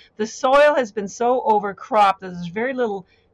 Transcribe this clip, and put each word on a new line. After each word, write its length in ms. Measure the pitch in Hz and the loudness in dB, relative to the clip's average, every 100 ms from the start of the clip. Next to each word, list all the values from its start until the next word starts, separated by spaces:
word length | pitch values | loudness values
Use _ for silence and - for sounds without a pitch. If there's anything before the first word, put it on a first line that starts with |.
| _ - | _ -8
the 100 | 214 | -8
soil 500 | - 262 277 294 294 | -4 2 6 6 4
has 160 | 220 | -2
been 160 | 208 196 | -6 -10
so 320 | - 240 254 | -2 0 0
overcropped 800 | - 208 202 190 - 220 196 190 | 2 0 0 -8 -2 2 2 2
that 120 | 185 | -8
there's 140 | 175 170 | -10 -8
very 260 | 202 254 | -6 -4
little 320 | 254 226 196 - _ _ | -4 -4 -6 -12 _ _